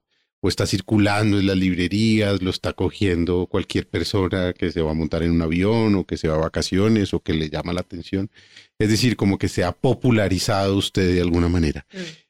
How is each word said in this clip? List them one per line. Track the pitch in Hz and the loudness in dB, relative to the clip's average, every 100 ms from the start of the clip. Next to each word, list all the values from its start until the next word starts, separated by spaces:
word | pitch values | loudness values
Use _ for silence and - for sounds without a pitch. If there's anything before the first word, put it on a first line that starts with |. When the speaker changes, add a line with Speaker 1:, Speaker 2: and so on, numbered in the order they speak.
| _ _ _ - | _ _ _ -4
Speaker 1:
o | 95 | -4
está | - 104 | -2 -2
circulando | 98 - 107 101 104 107 101 | -2 0 2 2 2 2 2
en | 95 | 2
las | 95 | 2
librerías, | 95 87 90 104 113 107 101 98 | 0 0 -2 0 2 2 2 0
lo | 92 | -2
está | - - | -4 -6
cogiendo | - 90 - 98 85 85 90 90 | -4 -4 -2 0 0 0 -2 -2
cualquier | 98 - 95 - | -4 -2 -6 -4
persona | 95 82 104 90 95 90 | -6 -2 -2 0 -2 -2
que | - 90 | -2 -4
se | 85 | -2
va | 78 | -2
a | |
montar | 78 78 82 | -2 -2 -2
en | 85 | 0
un | 85 | 0
avión | 80 85 101 113 110 98 | 0 0 2 2 2 0
o | |
que | - 78 | 0 -4
se | 82 | -2
va | 78 | 0
a | |
vacaciones | 82 85 - 92 107 110 95 | -2 -2 -2 2 2 2 0
o | 85 | -2
que | - | -2
le | 80 78 | -2 -2
llama | 76 87 | -6 -6
la | 90 | -6
atención. | - 87 - 95 101 _ _ - - - | -8 -12 -4 -4 -4 _ _ -20 -20 -2
Es | 107 | 0
decir, | 107 123 104 | 2 2 2
como | 101 95 | 0 0
que | 98 | -2
se | - | 0
ha | 87 | -2
popularizado | - 135 - 127 110 95 92 - 98 98 98 | 0 0 2 2 2 2 0 0 0 2 0
usted | 98 104 90 | 0 0 2
de | 90 | 2
alguna | 87 85 87 | 2 2 2
manera. | 90 78 69 - | 2 0 -2 -10
Speaker 2:
Mm. | 190 165 - | -12 -12 -14